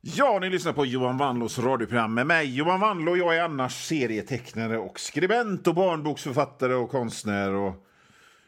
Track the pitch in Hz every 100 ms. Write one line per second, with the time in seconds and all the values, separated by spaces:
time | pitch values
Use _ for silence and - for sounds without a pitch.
0 | - 165 277 208 185 185 165 143 139 127
1 | 127 131 143 120 113 - 120 131 113 120
2 | 110 113 139 165 147 127 156 185 214 190
3 | 160 180 175 165 170 143 127 - - 160
4 | 123 110 - 127 - 110 113 113 95 -
5 | - - 185 226 226 185 175 165 190 165
6 | 151 143 - 127 135 - 127 127 120 135
7 | 117 110 107 101 98 98 98 95 _ _
8 | _ _ - _